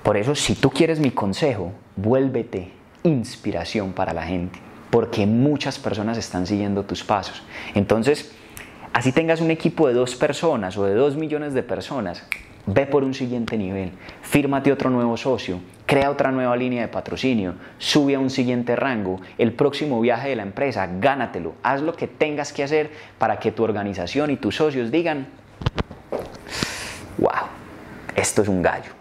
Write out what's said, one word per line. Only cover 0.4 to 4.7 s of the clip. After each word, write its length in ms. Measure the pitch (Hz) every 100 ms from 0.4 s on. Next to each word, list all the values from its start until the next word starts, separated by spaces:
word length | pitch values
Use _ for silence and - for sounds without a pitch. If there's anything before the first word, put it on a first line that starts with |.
| - 104
tú 140 | 139
quieres 320 | - 160 156
mi 100 | 143
consejo, 600 | - 101 98 156 110 87 104 - -
vuélvete 720 | 101 131 135 120 110 98 90 - - -
inspiración 880 | 175 143 107 - 110 87 87 113 95
para 220 | 92 90
la 80 | 82
gente, 360 | 80 90 87 - -